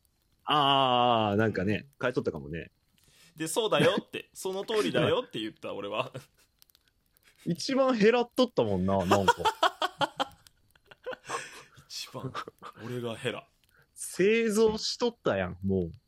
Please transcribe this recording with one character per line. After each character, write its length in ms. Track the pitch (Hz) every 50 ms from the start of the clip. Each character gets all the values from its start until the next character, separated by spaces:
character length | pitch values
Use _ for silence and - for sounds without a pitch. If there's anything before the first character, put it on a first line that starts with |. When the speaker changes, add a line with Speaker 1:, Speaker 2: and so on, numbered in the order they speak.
| _ _ _ _ _ _ _ _ -
Speaker 1:
あ 880 | - 143 151 139 139 139 135 135 127 123 123 123 123 120 113 110 104 101
ー、 20 |
な 120 | 104 113 107
ん 40 |
か 120 | 92 95 92
ね、 240 | 104 104 90 - - _ -
買 140 | 131 127
い 20 | -
取 80 | 147
っ 20 | -
た 80 | -
か 60 | 82 73
も 100 | 69 71
ね。 220 | 76 - - - _ _ _ _ _ _ _ _ _ _ - - _
Speaker 2:
で、 100 | - 160 160
「そ 180 | - 240 220
う 40 | 208
だ 140 | 170 - 147
よ」 120 | 170 202 -
っ 100 | - -
て、 200 | - - - _
「そ 200 | - - - 190
の 120 | 190 190 -
通 180 | - 220 208
り 100 | 196 165
だ 140 | 127 123 123
よ」 160 | 143 165 233 -
っ 40 | -
て 100 | - 120
言 100 | 110 110
っ 20 |
た、 220 | - - - 101 95
俺 140 | 101 101 101
は。 240 | 107 113 127 131 - 135 - _ _ _ _ _ _ _ _ _ _ _ _ _ _ _ _ _ _ _ _ _ _ _ -
Speaker 1:
一 300 | - 175 - - - 269
番 240 | 269 269 262 254 214
減 140 | 196 220
ら 100 | 240 247
っ 80 | 240 - -
と 120 | - 254
っ 40 | 247
た 120 | - -
も 160 | 120 104 98 90
ん 80 | 92
な、 180 | 95 98 98 87
な 140 | 92 - -
ん 80 | 95
か。 80 | - -
Speaker 2:
<laughs> 960 | - 480 440 - - - 359 - - - - - - 285 - - - 277 - - _ _ - _ _ _ _ _ _ _ _ - _ - 494 - - - - - - - - - - - _ _ - - -
一 220 | - - - -
番、 220 | - 127 113 131 - - - - _ - - - - - 107
俺 160 | 117 123 123
が 140 | 117 117 113
ヘ 160 | - 131 117
ラ。 140 | 101 - - _ _ _ _ _ _ _ _ _ _
Speaker 1:
製 560 | - - - - - 180 208 226 233 233 226
造 280 | 196 220 226 220 214 214
し 200 | - - - -
と 120 | 247 240
っ 60 | 226 _
た 140 | - 143 104
や 120 | 98 92 90
ん、 100 | 87 87
も 200 | 95 98 95 92
う。 100 | 87 82 80 - _